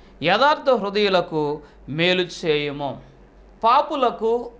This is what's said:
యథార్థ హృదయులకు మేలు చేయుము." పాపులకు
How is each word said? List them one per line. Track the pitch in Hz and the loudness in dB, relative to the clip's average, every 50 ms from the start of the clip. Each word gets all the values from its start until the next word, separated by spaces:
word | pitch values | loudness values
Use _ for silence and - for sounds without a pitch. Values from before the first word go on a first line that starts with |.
| - - - - 135 | -20 -20 -12 -4 0
యథార్థ | 165 190 220 269 294 302 294 277 269 | 0 2 4 4 2 2 2 2 0
హృదయులకు | 254 214 202 202 190 208 208 202 190 175 175 - 160 156 151 143 151 151 - - - - - - | 0 0 0 -2 -2 0 2 2 2 2 0 0 -2 -4 -2 -2 -4 -6 -10 -16 -20 -20 -14 -8
మేలు | 139 156 170 180 180 180 180 | -4 0 0 2 2 2 0
చేయుము." | 170 - - - 165 151 151 147 147 139 147 143 135 117 - - - - - - - - - - - - - - | -2 -6 -4 -2 0 0 0 -2 -4 -6 -6 -6 -8 -8 -10 -14 -20 -20 -20 -20 -20 -20 -20 -20 -20 -8 -2 2
పాపులకు | 226 247 294 294 - 320 277 254 226 - - 214 220 233 247 247 - - - | 4 4 4 2 0 0 0 0 0 0 0 -2 -2 -2 -2 -4 -8 -10 -2